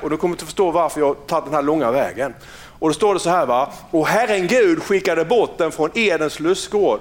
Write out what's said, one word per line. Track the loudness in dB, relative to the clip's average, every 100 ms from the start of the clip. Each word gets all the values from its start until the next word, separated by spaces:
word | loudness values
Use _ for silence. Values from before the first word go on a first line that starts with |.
Och | -6
då | -4
kommer | -4 -4
vi |
att | -6
förstå | -2 0
varför | 2 0 0
jag | 0
har |
tagit | 0 -4 -4
den | -2
här | -2
långa | 0 0 2
vägen. | 0 -2 -4 -6 -8 -20 -20 -20 -4
Och | -2
då |
står | 0 0
det | 2
så | 0
här, | 0 2
va? | 0 -2 -6 -4
"Och | 0 2
Herren | 2 0 0 2
Gud | 4 4 2
skickade | 0 0 0 0
bort | 2 2 0 0
dem | -2
från | 0 -2
Edens | 0 0 2 -2 -2
lustgård | -2 -2 -2 0 2 0